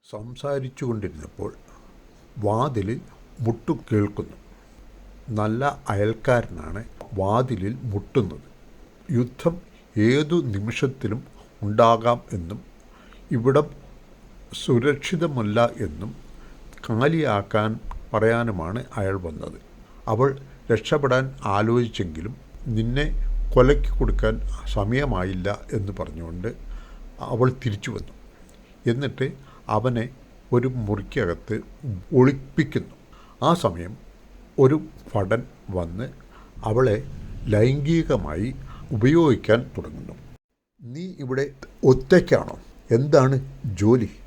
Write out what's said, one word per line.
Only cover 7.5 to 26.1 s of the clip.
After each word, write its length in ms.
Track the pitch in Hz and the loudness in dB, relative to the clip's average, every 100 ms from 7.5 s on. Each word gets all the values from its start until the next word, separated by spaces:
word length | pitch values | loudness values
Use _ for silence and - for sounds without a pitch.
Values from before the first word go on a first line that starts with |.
| 110 95 131 | -2 -4 -6
മുട്ടുന്നത്. 680 | 127 101 - 143 95 73 - - - - - - - | -4 -6 -2 0 0 -6 -18 -20 -20 -20 -20 -20 -4
യുദ്ധം 440 | 120 123 - 170 175 - - - - | -2 -2 -2 -4 -4 -14 -20 -10 2
ഏതു 400 | 107 135 151 175 | 4 4 2 0
നിമിഷത്തിലും 800 | 135 98 104 - 147 - 107 113 131 - - - | 0 -4 -4 -2 -2 -2 -6 -6 -10 -20 -20 -8
ഉണ്ടാകാം 560 | 101 107 117 117 113 120 - | -4 6 6 6 2 0 -2
എന്നും 280 | 101 82 101 - - - - - - - | -8 -8 -10 -12 -20 -20 -20 -20 -20 -4
ഇവിടം 380 | 123 120 139 147 - - - - - - - - | 0 4 4 2 -6 -20 -20 -20 -20 -20 -20 -16
സുരക്ഷിതമല്ല 1080 | - - 123 135 139 - 170 165 135 104 107 117 - | -10 2 2 4 0 -2 -2 -2 -2 0 2 2 0
എന്നും 340 | 95 76 107 - - - - - - - | -8 -8 -12 -12 -18 -20 -20 -20 -20 -18
കാലിയാക്കാൻ 920 | - 113 139 165 147 104 98 110 107 110 - - - | -4 0 2 2 2 0 0 0 0 -2 -8 -12 -4
പറയാനുമാണ് 720 | 110 110 117 117 92 80 110 127 - | 2 2 2 0 -2 -4 -6 -8 -4
അയാൾ 200 | 98 98 | -2 -2
വന്നത്. 420 | 87 - - - - - - - - | -6 -10 -12 -12 -20 -20 -20 -14 -4
അവൾ 200 | 110 139 135 - - - | 2 2 0 -12 -20 -2
രക്ഷപ്പെടാൻ 520 | 113 - 156 139 127 135 131 | -2 2 0 2 2 0 -6
ആലോചിച്ചെങ്കിലും 920 | 107 98 110 120 120 - 92 78 98 131 - - - | -2 0 2 2 0 -4 -6 -6 -10 -12 -16 -12 -4
നിന്നെ 400 | 110 113 123 147 - - - - | -2 0 0 0 0 0 -2 0
കൊലയ്ക്ക് 420 | 131 127 147 131 - | 4 6 6 2 0
കൊടുക്കാൻ 360 | 117 107 110 113 - - - | 0 2 0 -2 -6 -8 -6
സമയമായില്ല 760 | - 101 127 143 98 92 92 92 104 - | -2 0 0 0 -2 -2 -2 -4 -6 -6
എന്ന് 200 | 113 98 | -6 -6
പറഞ്ഞുകൊണ്ട് 560 | 92 76 | -6 -8